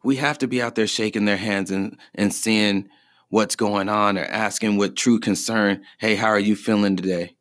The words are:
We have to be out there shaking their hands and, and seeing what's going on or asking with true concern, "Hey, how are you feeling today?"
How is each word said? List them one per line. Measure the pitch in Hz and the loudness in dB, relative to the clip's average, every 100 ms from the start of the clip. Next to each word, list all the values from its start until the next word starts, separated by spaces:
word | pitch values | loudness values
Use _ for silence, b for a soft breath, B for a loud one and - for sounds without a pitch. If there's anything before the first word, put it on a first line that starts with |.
We | 127 135 | 0 0
have | 147 151 | 0 -2
to | 127 | -2
be | 123 | 0
out | 117 113 | -2 0
there | 107 | 0
shaking | - 107 107 104 | 0 -2 0 0
their | 98 | 0
hands | 104 101 92 | -2 -2 -2
and, | 98 98 - B | -4 -6 -10 B
and | - 104 | -2 -2
seeing | - 113 107 104 98 95 b b b b | 0 0 2 2 0 -4 b b b b
what's | 107 104 - | 0 0 -2
going | 107 101 98 | 0 0 0
on | 107 104 98 | 2 2 0
or | 71 | -4
asking | 107 107 - 110 101 | -2 -2 -2 0 0
with | 101 - | 0 0
true | 127 113 | 2 2
concern, | 110 95 - 113 101 98 B B | 2 -2 0 0 0 -2 B B
"Hey, | 107 104 | -2 2
how | 110 | 2
are | 104 | 2
you | 104 101 | 2 0
feeling | - 107 101 95 | 2 2 2 0
today?" | 92 87 85 _ | -2 -4 -6 _